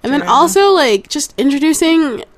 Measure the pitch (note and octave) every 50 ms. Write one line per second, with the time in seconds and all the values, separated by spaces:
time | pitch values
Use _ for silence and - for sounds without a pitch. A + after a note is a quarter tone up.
0 | - - C4+ C#4+ - - - C4+ D#4+ E4+ - G4 G4 G4+ G4 F4+ C#4+ B3 G#3+ G3
1 | - - - D4 C#4+ - - - B3+ C#4 C#4 C#4+ C#4+ D#4+ D#4 - F4 D#4+ E4 E4
2 | D#4+ C#4+ A#3 F#3 - _ _